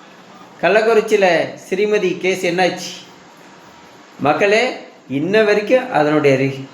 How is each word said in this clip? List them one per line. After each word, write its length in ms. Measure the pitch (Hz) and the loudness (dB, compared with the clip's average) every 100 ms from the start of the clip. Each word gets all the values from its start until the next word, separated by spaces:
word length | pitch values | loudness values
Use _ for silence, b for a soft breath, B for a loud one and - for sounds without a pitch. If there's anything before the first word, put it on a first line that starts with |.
| - - - - - - | -20 -20 -20 -20 -20 -4
கள்ளக்குறிச்சியில 640 | 170 208 220 220 - 208 185 165 131 - | 0 2 2 2 2 2 2 2 -2 -10
ஸ்ரீமதி 460 | - 185 208 208 185 156 | -8 -4 0 0 -2 -2
கேஸ் 200 | 175 185 180 | -4 -2 -2
என்னாச்சு? 420 | 175 180 180 - - - - - - - - - - - - - - 135 | 0 -2 -2 -10 -16 -20 -20 -20 -20 -20 -20 -20 -20 -20 -20 -20 -4 -2
மக்களே, 380 | 151 202 214 247 - - - - 135 | 0 2 2 0 -6 -14 -20 -8 -6
இன்ன 160 | 165 214 | 0 2
வரைக்கும் 440 | 208 202 214 254 247 | 2 0 2 0 2
அதனுடைய 420 | 151 151 151 143 131 | 0 2 2 2 2
ரி-, 300 | 135 135 135 | 0 -4 -12